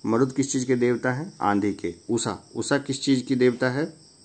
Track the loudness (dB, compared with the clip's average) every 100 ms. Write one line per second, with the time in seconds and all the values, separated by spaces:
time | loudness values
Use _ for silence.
0 | 2 2 2 0 -2 -2 0 2 2 2
1 | -2 -4 -8 -2 0 2 0 -2 -8 -8
2 | -4 -2 -2 -6 -10 -10 -2 -2 0 -4
3 | 2 0 2 2 4 4 -2 -2 -6 -10
4 | -20 -20